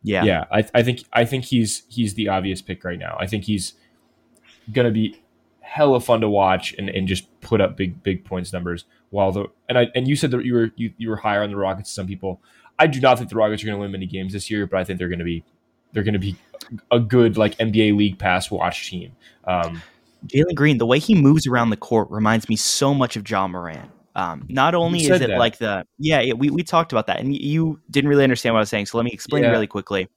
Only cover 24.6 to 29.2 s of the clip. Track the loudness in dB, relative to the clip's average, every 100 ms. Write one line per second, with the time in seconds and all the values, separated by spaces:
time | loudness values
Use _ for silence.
24.6 | 2 2 0 0 2 2 2 2 0 0
25.6 | -4 -4 -8 _ 0 2 2 0 0 0
26.6 | 0 0 0 -2 -2 -2 -2 -4 -2 0
27.6 | 0 -4 -2 0 4 4 4 2 2 2
28.6 | 2 -2 -2 -2 -4 -6